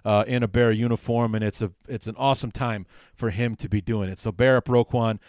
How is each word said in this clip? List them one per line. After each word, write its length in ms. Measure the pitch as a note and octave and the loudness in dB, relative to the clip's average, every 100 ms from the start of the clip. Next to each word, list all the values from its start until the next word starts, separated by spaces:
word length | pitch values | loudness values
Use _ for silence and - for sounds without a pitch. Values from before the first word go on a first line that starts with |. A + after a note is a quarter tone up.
uh, 200 | G#2+ G#2 G#2+ | 2 2 2
in 160 | B2 | 0
a 60 | A2+ | 0
Bear 220 | A#2 A#2 | 2 4
uniform, 640 | A2 A#2+ A2+ - A#2 A#2 | 4 2 0 0 0 0
and 80 | A2 | 0
it's 200 | G#2+ - | -2 -4
a, 100 | G2+ - - | -8 -8 -12
it's 180 | A#2 A2 | -10 -10
an 80 | A2 | -4
awesome 320 | C3+ C3 A#2+ | -2 0 -4
time 340 | - B2 G#2+ F2+ - _ | -6 -4 -6 -10 -20 _
for 160 | - A#2 | -6 -6
him 260 | F#2+ A#2+ G#2+ | -2 -4 -4
to 120 | - | -2
be 120 | G#2 | -4
doing 300 | G#2 A2 F#2 | -2 -4 -4
it. 80 | F#2 | -6
So 120 | A2+ | -8
Bear 280 | F#2 C3 B2+ | 2 4 4
up 80 | B2+ | 4
Roquan, 520 | B2 A#2 B2 A2+ G#2+ | 2 2 0 0 -2